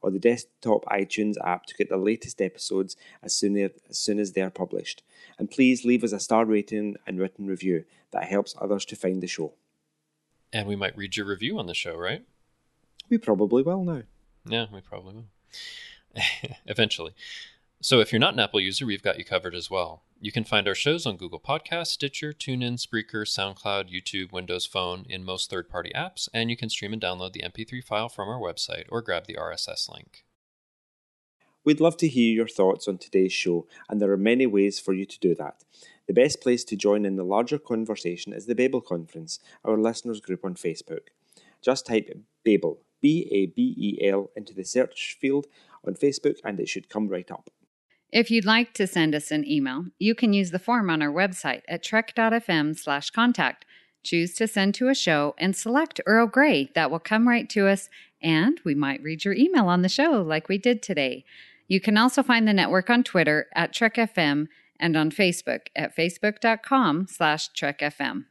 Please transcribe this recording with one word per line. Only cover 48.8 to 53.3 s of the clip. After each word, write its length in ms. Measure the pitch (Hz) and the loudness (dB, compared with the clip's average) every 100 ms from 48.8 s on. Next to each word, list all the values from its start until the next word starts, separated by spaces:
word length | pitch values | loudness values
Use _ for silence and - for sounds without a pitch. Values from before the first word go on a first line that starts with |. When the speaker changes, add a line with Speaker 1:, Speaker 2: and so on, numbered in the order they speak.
| 190 | 0
Speaker 3:
send 260 | 180 156 | 2 2
us 180 | 151 - | 0 -2
an 140 | 151 147 | -4 0
email, 420 | 147 135 131 180 _ | 0 0 -4 -8 _
you 160 | 202 226 | 0 2
can 160 | 233 | 2
use 200 | 202 185 | 2 2
the 80 | 180 | -2
form 300 | - 240 196 | 0 0 2
on 120 | 160 | 0
our 100 | 147 | 0
website 520 | 151 196 180 147 127 - | 0 0 0 -6 -6 -6
at 160 | 170 | -8
trek 320 | - 220 226 - | 0 0 0 0
dot 160 | 226 | 2
F 180 | 233 226 | 2 2
M 240 | 165 151 | 2 2
slash 360 | 156 - 143 - | -2 -2 -4 -2
contact. 560 | - 240 | 2 2